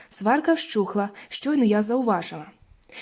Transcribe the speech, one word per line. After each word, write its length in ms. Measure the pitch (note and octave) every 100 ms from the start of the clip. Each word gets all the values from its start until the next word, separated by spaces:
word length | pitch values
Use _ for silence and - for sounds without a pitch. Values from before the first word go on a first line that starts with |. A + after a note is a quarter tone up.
| -
сварка 440 | - G3+ C#4 D#4
вщухла, 560 | E4 - G#3+ G3 G#3 G3+ G3+ -
щойно 340 | - C4+ D4
я 200 | A#3 G#3
зауважила. 640 | G#3+ B3 A#3+ F#3 D#3+ D#3+ D3+ - _ _ _ -